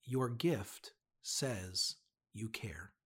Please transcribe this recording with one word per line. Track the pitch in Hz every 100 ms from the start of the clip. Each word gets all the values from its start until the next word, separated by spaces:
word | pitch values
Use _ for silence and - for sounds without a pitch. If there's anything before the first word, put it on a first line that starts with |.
your | - 127 127
gift | 120 170 139 98 - - _ _ _
says | - - 135 110 92 92 - - _ _ _
you | 101 113
care | - 110 76 - _